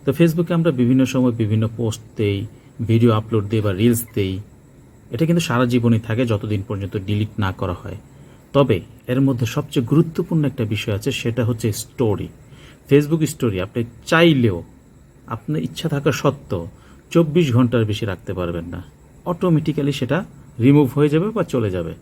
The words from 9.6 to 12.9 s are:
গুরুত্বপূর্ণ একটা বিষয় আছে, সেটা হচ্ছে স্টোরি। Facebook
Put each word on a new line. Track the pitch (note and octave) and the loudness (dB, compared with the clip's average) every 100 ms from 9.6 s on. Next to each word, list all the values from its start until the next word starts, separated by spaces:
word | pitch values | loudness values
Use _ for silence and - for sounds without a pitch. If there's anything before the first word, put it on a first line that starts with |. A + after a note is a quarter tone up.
| - D3 | -4 -4
গুরুত্বপূর্ণ | A#2+ C#3+ E3 - F3 E3 | 2 2 2 -2 -2 0
একটা | C#3+ - | -2 -2
বিষয় | G#2+ G#2+ - | -4 -4 -2
আছে, | G2+ C#3 | -4 -2
সেটা | B2+ A#2+ A#2 | -4 -4 -2
হচ্ছে | A#2 A#2 A2+ | -2 0 -2
স্টোরি। | - - - A#2 F2+ F2 - - - - - | -4 -10 -2 -2 -2 -6 -14 -20 -20 -20 -20
Facebook | - | 2